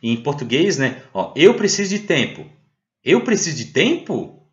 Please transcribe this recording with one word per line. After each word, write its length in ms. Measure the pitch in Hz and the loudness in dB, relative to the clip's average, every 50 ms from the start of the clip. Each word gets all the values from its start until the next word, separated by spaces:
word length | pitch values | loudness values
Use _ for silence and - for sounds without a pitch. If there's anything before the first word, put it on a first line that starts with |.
em 140 | - 113 117 | 0 -2 -2
português, 600 | 117 - 143 143 - 131 113 117 139 175 208 170 135 | -2 -2 -4 -4 -4 -4 -2 0 2 2 2 2 0
né? 240 | 135 123 - - - - | -2 -2 -4 -6 -16 -10
Ó, 200 | _ 95 95 - - | _ -6 -6 -6 0
Eu 180 | - 156 208 240 | 4 6 6 6
preciso 360 | - 208 196 - - 202 185 | 4 0 0 0 0 -2 -2
de 100 | 196 208 | -4 -6
tempo. 460 | - - 175 139 110 - - - - - - _ _ _ _ _ _ _ _ _ _ | -2 -2 0 0 0 -2 -6 -14 -18 -20 -20 _ _ _ _ _ _ _ _ _ _
Eu 180 | 127 170 240 | 2 2 4
preciso 340 | - - 214 190 - 170 147 | 4 2 0 0 0 -4 -4
de 100 | - 113 | -6 -8
tempo? 760 | - - - 175 254 339 339 - - 185 110 82 - - - _ _ | -2 0 2 2 2 2 -2 -4 -6 -6 -6 -6 -8 -14 -20 _ _